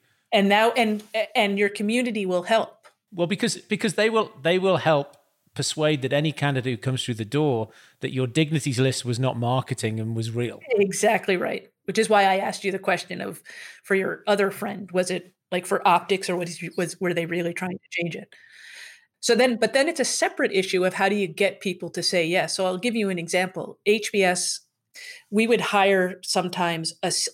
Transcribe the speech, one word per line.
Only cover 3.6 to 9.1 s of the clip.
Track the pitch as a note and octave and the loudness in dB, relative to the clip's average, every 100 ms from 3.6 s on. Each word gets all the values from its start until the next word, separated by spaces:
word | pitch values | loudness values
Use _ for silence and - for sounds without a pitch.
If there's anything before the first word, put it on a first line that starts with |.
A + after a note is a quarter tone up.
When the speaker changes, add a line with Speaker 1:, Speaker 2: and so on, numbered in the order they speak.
| - G#3+ A3 D#3 | -6 -2 0 2
Speaker 2:
they | G#3+ | 2
will, | A3 G3 - | 2 0 -2
they | D3 F3+ | 0 2
will | F#3+ E3 | 4 2
help | D#3+ D3+ C#3+ - _ _ _ - | 4 2 0 -10 _ _ _ -6
persuade | C#3 - D3+ D3+ | -4 0 2 2
that | B2+ | 0
any | C#3+ D#3 | 0 0
candidate | C#3+ C#3+ C3+ B2 | 0 0 0 -2
who | A#2+ | -2
comes | - B2+ | -2 -2
through | - A2 | -2 -4
the | G#2+ | -2
door | C#3 D3+ A#2+ A2 - - _ | 0 2 2 -2 -10 -20 _
that | C3 | -6
your | C3 B2+ | -2 -2
dignities | A#2 D#3 D#3 C#3+ A#2+ | 0 2 2 0 2
list | C3 B2 | 2 2
was | A#2+ | -2